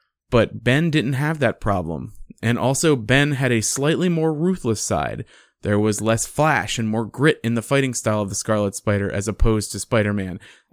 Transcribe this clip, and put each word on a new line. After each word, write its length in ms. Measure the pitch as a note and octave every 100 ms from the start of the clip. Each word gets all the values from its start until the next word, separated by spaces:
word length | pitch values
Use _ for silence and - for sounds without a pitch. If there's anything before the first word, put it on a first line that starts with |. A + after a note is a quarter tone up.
| _ _ _
But 340 | A#2+ G#2 A2
Ben 280 | A#2+ C3+ E3+
didn't 240 | D3+ A#2+
have 240 | C3+ D3 D#3
that 200 | B2 -
problem. 540 | A2 G2 E2 D#2 G#2+ - - -
And 160 | A2+ A#2+
also, 360 | A#2+ C3+ E3 C3+
Ben 360 | A2 C3+ C#3+
had 180 | C3+ C3+
a 120 | A#2
slightly 480 | G2+ - C#3+ C#3+ F3+
more 240 | E3 D#3+
ruthless 480 | D3+ F3 F#3 A#2 G#2+
side. 420 | - F2+ C2 A1 - - _ _
There 160 | - G#2
was 240 | G#2+ G#2
less 240 | G#2+ A2+ -
flash 520 | - D#3 C3 F#2 -
and 80 | A2
more 200 | A2 G#2+
grit 340 | - D3+ -
in 120 | A#2
the 80 | A#2
fighting 320 | - C#3 C3+
style 260 | A#2+ A2 G#2+
of 80 | G2+
the 60 |
Scarlet 400 | G2 - G#2+ G2+
Spider 360 | - - G2+ G2
as 160 | G#2 G#2
opposed 460 | G2 A#2+ A2 -
to 80 | G2+
Spider-Man. 580 | - A#2 G#2 G#2 F#2+ F2 - - _